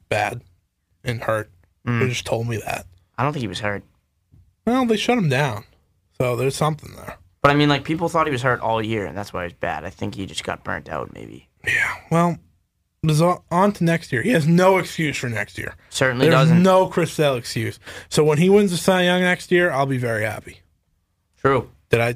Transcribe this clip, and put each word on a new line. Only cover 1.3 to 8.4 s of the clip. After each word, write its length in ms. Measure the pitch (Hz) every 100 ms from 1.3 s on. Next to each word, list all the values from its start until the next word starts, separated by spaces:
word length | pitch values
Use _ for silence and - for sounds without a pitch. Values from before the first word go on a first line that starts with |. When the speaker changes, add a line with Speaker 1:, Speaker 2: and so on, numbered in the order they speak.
| 110 107 _ _ _ 120
Speaker 1:
You 60 |
Speaker 2:
Mm. 40 | 120
Speaker 1:
could 80 | 131
have 20 |
just 160 | 120 -
told 220 | 117 117
me 100 | 104
that. 280 | - - - _ _ -
Speaker 2:
I 60 |
don't 80 | 135
think 80 | 151
he 60 | 107
was 120 | 90
hurt. 240 | 104 98 - _ _ _ _ _ _ _ -
Speaker 1:
Well, 200 | 254 247
they 120 | 214
shut 200 | - 240
him 120 | 160
down. 360 | 127 143 101 - _ _ _ _ -
So 160 | 123 120
there's 200 | 131 -
something 400 | 156 151 - -
there. 220 | - - _ _
Speaker 2:
But, 80 | 143
I 40 | 143
mean, 140 | 147
like, 140 | 139
people 260 | - 160 170
thought 160 | 165 156
he 60 |
was 100 | 127